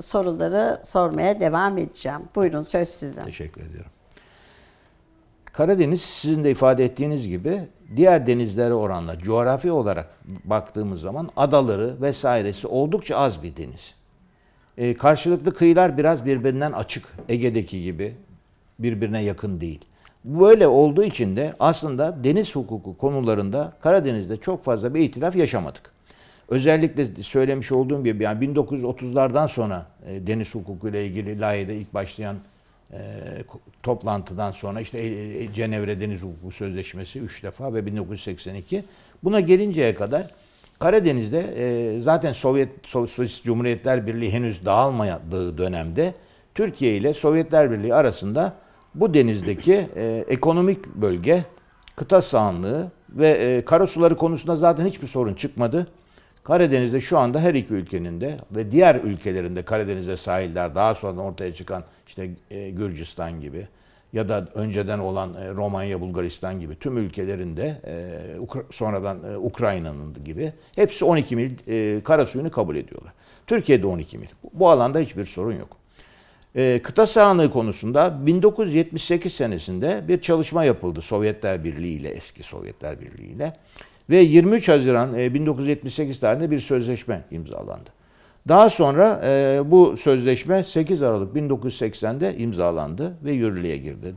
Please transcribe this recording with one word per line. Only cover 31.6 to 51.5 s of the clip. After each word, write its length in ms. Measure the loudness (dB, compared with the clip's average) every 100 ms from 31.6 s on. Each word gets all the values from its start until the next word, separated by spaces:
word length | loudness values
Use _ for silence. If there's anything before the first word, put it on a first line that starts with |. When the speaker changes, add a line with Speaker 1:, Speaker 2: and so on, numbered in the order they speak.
| -4 -10
Speaker 2:
ilk 180 | -8
başlayan, 420 | -8 -8 -10 -10 -10 -14 _ _ _ _
e, 40 | -16 -14 -14 -14 -14 -16
ko-, 100 | -20 -20 _
toplantıdan 680 | -4 -4 -4 -6 -6 -8 -8
sonra 300 | -8 -10 -10
işte, 180 | -10 -10
e, 440 | -8 -8 -10 -10
e, 100 | -10
Cenevre 480 | -6 -4 -2 -4 -4
Deniz 220 | -6 -8
Hukuku 280 | -10 -14 -16
Sözleşmesi 680 | -10 -8 -8 -10 -12 -14 -12
üç 240 | -14 -12
defa 300 | -14 -12 -8
ve 120 | -6 -6
bin 120 | -6
dokuz 140 | -8
yüz 120 | -10
seksen 320 | -12 -12 -12 -14
iki. 280 | -8 -8 -8 _ _ _
Buna 160 | 0 2
gelinceye 560 | 4 4 4 0 0 0
kadar 300 | -2 -4 -4 -14 _ _ _ _
Karadeniz'de, 600 | 2 4 4 2 0 -2
e, 600 | -4 -4 -2 -2 -2 -2
zaten 340 | 0 2 0
Sovyet, 360 | -2 0 2 0 -4 -6
So-, 220 | -4 -4
Sosyalist 360 | -4 -6 -4
Cumhuriyetler 640 | -2 0 0 -2 0 0 0
Birliği 240 | -4 -2
henüz 320 | -2 -2 -2 2
dağılmadığı 920 | 4 4 2 -2 -4 -6 -4 -4 -2
dönemde 560 | -2 -2 -4 -2 -2 -4 _ _ _ -4
Türkiye 420 | -4 0 0 2
ile 160 | 0
Sovyetler 580 | 0 2 2 4 4 4
Birliği 240 | 2 2 4
arasında 580 | 4 0 -4 -2 -2 -4 _ _ _ -2
bu 180 | 2
denizdeki, 720 | 4 4 2 -4 0 2 2 2 -6
e, 300 | -4 -4 -2
ekonomik 580 | 0 2 4 2 0 -6
bölge, 580 | -2 0 0 2 0 0